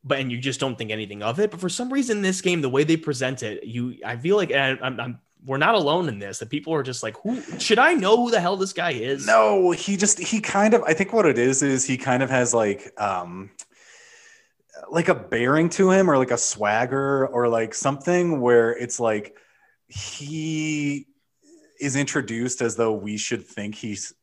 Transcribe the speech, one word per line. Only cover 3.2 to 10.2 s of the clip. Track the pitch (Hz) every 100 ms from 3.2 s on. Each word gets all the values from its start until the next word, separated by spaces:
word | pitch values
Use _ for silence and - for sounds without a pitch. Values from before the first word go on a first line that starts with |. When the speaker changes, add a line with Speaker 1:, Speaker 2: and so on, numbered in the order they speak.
| 127 131
Speaker 1:
it, | 113 104
you, | - 120 123 113
I | 104 120
feel | 151 208
like, | 180
and | 139 135 131
I'm, | 127 127
I'm, | 117 120 _ _ 127
we're | 135
not | 160
alone | 220 143 165 170
in | 104
this, | 101 95
that | 113
people | 147 151
are | 160
just | 131 123
like, | 113 110
"Who, | 202 247 - -
should | - 220
I | 285
know | 339 185 226
who | 240
the | 226
hell | 175 196
this | 196
guy | 175 175
is?" | 127 117 139 -
Speaker 2:
No, | 220 214 202 180
he | 175 - 196
just, | 208
he | -